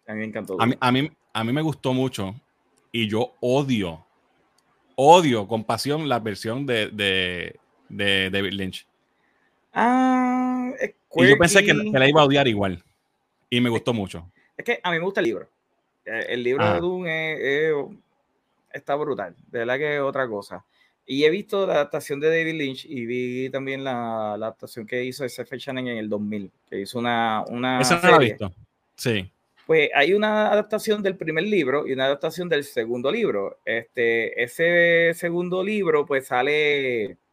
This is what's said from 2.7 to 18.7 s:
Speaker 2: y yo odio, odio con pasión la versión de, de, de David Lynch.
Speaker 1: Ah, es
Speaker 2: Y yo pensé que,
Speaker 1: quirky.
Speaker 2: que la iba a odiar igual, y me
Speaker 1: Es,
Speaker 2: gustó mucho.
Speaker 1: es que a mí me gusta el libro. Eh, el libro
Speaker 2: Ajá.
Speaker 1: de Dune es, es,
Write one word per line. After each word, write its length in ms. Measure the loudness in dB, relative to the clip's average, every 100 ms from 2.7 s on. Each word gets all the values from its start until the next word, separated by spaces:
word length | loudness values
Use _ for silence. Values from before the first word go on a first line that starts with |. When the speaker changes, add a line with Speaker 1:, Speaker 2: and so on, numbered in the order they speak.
| _ _
Speaker 2:
y 160 | -4 -2
yo 260 | 0 -2 _
odio, 640 | 0 0 2 -2 -2 -8 _ _ _ _ _ _ _ _ _ 2
odio 520 | 8 8 8 2 0
con 160 | -4
pasión 440 | -2 -2 -2 -2 0
la 120 | -2
versión 440 | -2 -6 -6 -4 -2
de, 220 | 0 -2
de, 680 | 0 2 2 0 -4 -8 -12 _ _ _
de 420 | -2 0 2 2
David 220 | 0 -2
Lynch. 340 | -4 -6 -8 -18 _ _ _ _ _ _ _ _
Speaker 1:
Ah, 1000 | -2 2 2 2 2 0 0 -2 -4 -6 -6
es 140 | -8 -8 _ 4
Speaker 2:
Y 120 | 8
yo 80 | 8
pensé 280 | 8 6
que, 80 | 6
Speaker 1:
quirky. 200 | 2 2
Speaker 2:
que 60 | 4
la 100 | 6
iba 120 | 6
a 20 |
odiar 220 | 6 6 4
igual, 340 | 2 -2 -4 _ _ _ _ _ _ _
y 100 | 2
me 80 | 2
Speaker 1:
Es, 40 |
Speaker 2:
gustó 200 | 2 0
mucho. 380 | -2 -4 -8 -16 _ _ -10
Speaker 1:
es 80 |
que 160 | -6 -4
a 80 | -2
mí 80 | -2
me 60 |
gusta 160 | -2 0
el 60 | 0
libro. 220 | -2 -10 _ _ _ _ _ -10
Eh, 200 | -8 -4
el 140 | -2
libro 200 | -2 0
Speaker 2:
Ajá. 100 | 2
Speaker 1:
de 60 | 0
Dune 520 | -2 -4 -6 -4 -4
es, 80 | -4
es, 320 | -2 0 0 -2 -4 -14 _ _ _ _ _ _ _